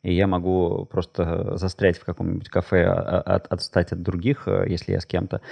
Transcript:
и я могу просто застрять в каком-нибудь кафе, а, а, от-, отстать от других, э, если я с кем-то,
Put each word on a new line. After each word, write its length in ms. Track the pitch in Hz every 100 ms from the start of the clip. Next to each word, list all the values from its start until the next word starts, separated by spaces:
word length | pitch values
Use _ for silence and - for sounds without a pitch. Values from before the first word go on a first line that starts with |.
и 120 | 92
я 120 | 90 98
могу 600 | 90 90 92 87 98 -
просто 720 | - 87 - 85 85 - 95
застрять 440 | 92 - 98 87
в 60 | -
каком-нибудь 440 | 85 90 90 -
кафе, 360 | 98 - 92 90
а, 340 | 90 - 90
а, 160 | - 92
от-, 120 | -
отстать 440 | 87 - 90 87
от 100 | 85
других, 460 | 87 90 101 143 -
э, 180 | 95 95
если 260 | 95 -
я 60 | 92
с 60 | -
кем-то, 360 | 92 95 - -